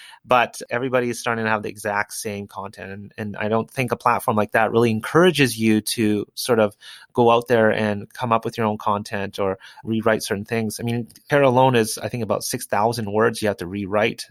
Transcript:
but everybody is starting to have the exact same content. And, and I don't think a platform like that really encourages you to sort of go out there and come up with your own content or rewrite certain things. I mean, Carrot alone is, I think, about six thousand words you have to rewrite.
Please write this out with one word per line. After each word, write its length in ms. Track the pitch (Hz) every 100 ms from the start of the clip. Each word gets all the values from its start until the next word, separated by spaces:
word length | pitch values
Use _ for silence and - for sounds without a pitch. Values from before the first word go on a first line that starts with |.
| - -
but 380 | - 123 113 - -
everybody 400 | 120 131 127 123
is 100 | 117
starting 240 | 123 113
to 80 | 110
have 120 | 110
the 60 | 107
exact 440 | 104 104 101 104
same 340 | - 110 101 101
content. 440 | 101 98 101 95
And, 220 | 98 98 -
and 180 | 107 98
I 140 | 104
don't 200 | 113 110
think 220 | - 123
a 60 | -
platform 400 | 123 110 - 107
like 160 | 104
that 180 | 117 110
really 180 | 113 120
encourages 680 | 110 - 156 180 147 131 110
you 220 | 110 107
to 440 | - - 107 104 - -
sort 240 | - 113
of 180 | 107 - - - -
go 200 | - 117
out 160 | 117 120
there 240 | 117 110
and 400 | 110 107 101 107
come 180 | - 120
up 140 | 113 117
with 120 | -
your 100 | 110
own 100 | 107
content 600 | - 101 107 101 98 -
or 220 | 98 95 - -
rewrite 400 | 107 113 110 110
certain 220 | - 101 104
things. 340 | 117 110 -
I 40 |
mean, 260 | 117 117 113 - -
Carrot 160 | 147 135
alone 300 | 123 131 123
is, 220 | 110 -
I 100 | 110
think, 160 | 123
about 200 | 107 101
six 240 | - 127 -
thousand 440 | 104 110 120 104
words 300 | 104 117 110
you 80 | 104
have 80 | -
to 100 | 87
rewrite. 580 | 101 95 104 117 - -